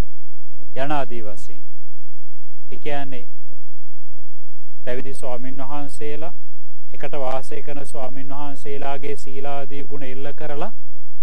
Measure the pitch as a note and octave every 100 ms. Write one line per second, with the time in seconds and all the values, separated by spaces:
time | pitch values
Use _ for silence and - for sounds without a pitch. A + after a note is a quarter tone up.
0 | - - - - - - - C3 C#3 D3
1 | B2 A#2+ C3 B2 - - - - - -
2 | - - - - - - - C3+ D3+ C#3+
3 | C3+ B2+ - - - - - - - -
4 | - - - - - - - - - C3
5 | B2+ B2+ B2+ B2 C3 C#3 D3 D3 C#3+ -
6 | D3 D3 E3 - - - - - - -
7 | D3 D3+ C3 C3 - D3 C#3+ C#3+ - -
8 | B2+ C#3 C#3 C#3 D3 C#3 C#3+ C#3+ C3 C#3
9 | C#3+ C#3 - C3+ C#3 C#3 C#3 C#3+ C#3+ D3
10 | C3 C3 C#3+ C#3 D3+ C#3+ G3 - - -
11 | - -